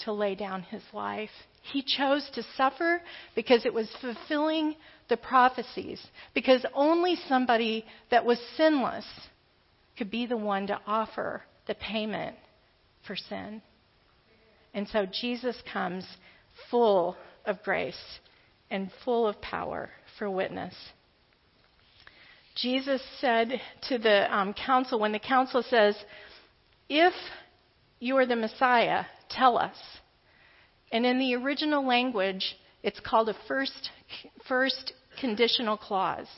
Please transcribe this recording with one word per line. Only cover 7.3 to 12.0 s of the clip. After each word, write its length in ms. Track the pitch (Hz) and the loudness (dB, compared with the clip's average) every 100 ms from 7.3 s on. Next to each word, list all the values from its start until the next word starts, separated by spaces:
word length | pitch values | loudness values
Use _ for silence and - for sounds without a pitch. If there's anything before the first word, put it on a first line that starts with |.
| 262 247 226 233 220 - - - | 0 4 2 2 -2 -6 -14 2
that 120 | 233 | 2
was 160 | 226 240 - - | 4 0 -2 2
sinless 500 | 320 294 220 - - - - _ _ _ _ _ _ - | 4 4 0 -4 -12 -18 -20 _ _ _ _ _ _ -10
could 140 | 202 | -6
be 160 | 226 240 | -4 -4
the 100 | 233 | -4
one 300 | 208 196 202 | -2 -2 -2
to 120 | - - | -6 -2
offer 560 | 220 214 - - - - _ - | -2 -2 -6 -6 -8 -14 _ -10
the 80 | |
payment 640 | 208 - 220 | -8 -6 -6